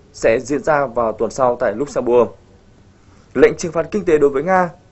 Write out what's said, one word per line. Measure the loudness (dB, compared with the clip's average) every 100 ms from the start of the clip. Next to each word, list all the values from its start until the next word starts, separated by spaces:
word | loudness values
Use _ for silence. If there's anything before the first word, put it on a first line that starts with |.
| _
sẽ | -2 0 0
diễn | -2 -4
ra | 0 0 0
vào | -2 -4
tuần | -2 -6
sau | 0 0 0
tại | -2 -4
Luxembourg. | -6 -4 2 2 2 -2 _ _ _ _ _ _ _ -20 _
Lệnh | 2 2 2
trừng | -6
phạt | -4 -4
kinh | -4 0
tế | 2
đối | 2
với | 2
Nga | 0 0 0 -6 _